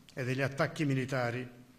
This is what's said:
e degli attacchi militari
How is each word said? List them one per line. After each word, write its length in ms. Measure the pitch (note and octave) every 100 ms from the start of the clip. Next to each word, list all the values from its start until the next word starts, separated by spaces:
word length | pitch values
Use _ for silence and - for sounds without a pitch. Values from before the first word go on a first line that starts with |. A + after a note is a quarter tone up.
| -
e 100 | -
degli 200 | B2 C3
attacchi 420 | C3+ C3+ D3+ -
militari 600 | D3 C3 B2+ C3+ A#2+ A#2+ B2 - -